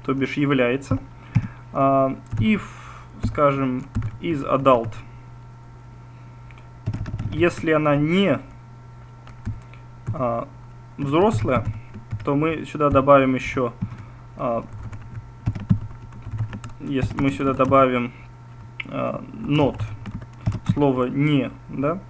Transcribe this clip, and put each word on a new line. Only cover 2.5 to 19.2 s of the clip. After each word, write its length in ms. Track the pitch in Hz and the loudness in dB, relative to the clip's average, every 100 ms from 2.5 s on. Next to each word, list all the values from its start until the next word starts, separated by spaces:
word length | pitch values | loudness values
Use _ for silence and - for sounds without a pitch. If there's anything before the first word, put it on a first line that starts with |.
| 208 - - - - - - | 2 0 -14 -16 -16 -18 -6
скажем, 600 | - - 143 139 131 127 - - - - | -4 4 4 4 0 -2 -4 -4 -4 -4
is 240 | 170 147 - | -2 -2 0
adult. 480 | 135 135 123 113 - - - - - - - - - - - - - - - - - - - - - - - - | 2 6 4 2 -8 -14 -18 -18 -18 -18 -20 -20 -20 -20 -20 -20 -20 -20 -18 -18 -18 -20 -10 -6 -6 -6 -4 -4
Если 400 | 151 170 - 160 | 2 2 2 2
она 240 | 156 151 143 | 4 4 4
не, 420 | 151 180 196 143 - - - - - - - - - - - - - - - - - | 4 4 4 2 -2 -18 -20 -20 -18 -20 -20 -20 -20 -12 -10 -10 -14 -20 -20 -14 -8
а, 320 | - 123 117 - - - - - - | -2 -2 -2 -6 -14 -18 -18 -18 -6
взрослая, 680 | 139 151 208 214 - 123 107 - - - - - | 2 4 4 4 2 0 0 -6 -12 -16 -10 -6
то 120 | - 143 | 0 2
мы 280 | 160 156 | 2 -2
сюда 240 | 143 151 147 | -6 0 4
добавим 460 | 139 139 139 131 | 6 8 8 8
еще, 380 | 127 - - 120 - - - - - - - | 2 -2 -2 -2 -2 -8 -8 -14 -16 -16 -6
а, 280 | 131 117 - - - - - - - - - - - - - - - - - 107 110 - - - | -4 -4 -6 -12 -12 -12 -12 -14 -14 -6 -6 -6 0 0 0 -12 -14 -14 -10 -6 -6 -6 -12 -10
если 420 | - 135 127 - | -4 -2 -2 0
мы 100 | 139 | 0
сюда 240 | 139 139 | 2 -2
добавим, 580 | 131 131 135 131 123 120 - - - - - - - - | 2 6 6 6 4 -2 -8 -20 -20 -20 -18 -18 -14 -8
а, 340 | 131 - - | -4 -4 -4